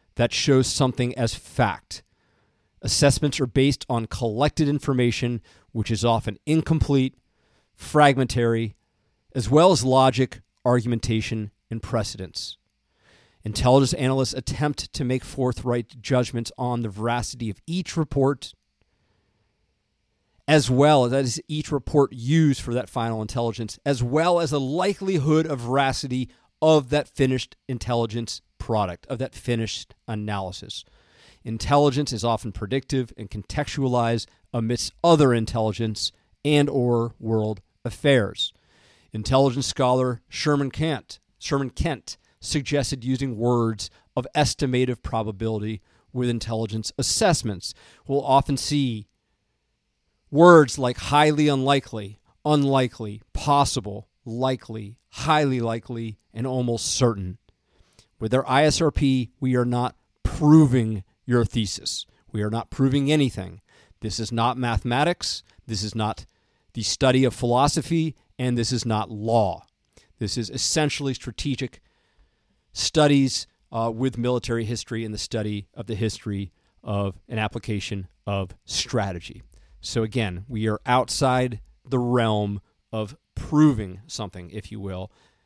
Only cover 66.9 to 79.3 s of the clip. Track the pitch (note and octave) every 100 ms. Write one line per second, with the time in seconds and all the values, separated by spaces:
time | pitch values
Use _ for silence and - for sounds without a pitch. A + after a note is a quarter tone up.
66.9 | - C3 B2+ C3 - A#2+ B2 C#3+ E3 -
67.9 | E3 D#3+ - _ - B2+ A#2+ A2+ B2 A#2
68.9 | A2 G#2+ G#2+ A2 A2+ G2 E2 _ _ _
69.9 | _ _ - G#2+ B2+ A2 - - D#3+ D3
70.9 | - C#3 B2 - - D3 B2+ B2+ - _
71.9 | _ _ _ _ _ _ _ _ - -
72.9 | D#3 D3 C#3+ C3+ - - _ _ A2+ A#2
73.9 | A2 C3 A#2 A#2+ B2 - A#2 A2 A#2+ -
74.9 | A2+ A2+ G#2 - A2+ G#2+ G#2 - - G#2
75.9 | G#2 A2 - G#2+ G2+ F#2+ _ _ _ -
76.9 | G2+ G2+ - - A2 G#2+ A#2 - G2+ -
77.9 | G2+ F#2 _ - G2 F#2 - - - -
78.9 | A#2+ G2 F2 -